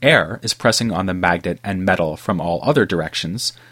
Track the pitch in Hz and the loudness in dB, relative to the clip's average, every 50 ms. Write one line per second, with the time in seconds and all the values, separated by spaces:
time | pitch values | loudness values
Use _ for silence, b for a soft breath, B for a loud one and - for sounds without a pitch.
0 | - 143 160 113 78 80 113 - - 110 - - - 117 - - 117 113 85 87 | 2 4 4 4 2 0 -4 -6 -6 -6 -6 0 2 2 2 2 0 0 -2 -2
1 | 95 95 92 90 90 87 87 82 - 90 85 - - 101 98 92 92 95 92 - | -2 -2 -2 0 2 2 2 2 0 -4 -6 -4 -4 -6 -4 0 2 2 2 2
2 | 82 78 78 - - - 98 85 76 85 85 - - 143 151 139 101 - 92 82 | 2 -2 -2 -4 -4 -4 -2 -2 -2 -2 -2 0 0 2 4 4 2 2 2 -2
3 | 78 80 - - - 82 92 117 - - b b b b | -2 -2 -4 -6 -6 -4 -6 -4 -6 -6 b b b b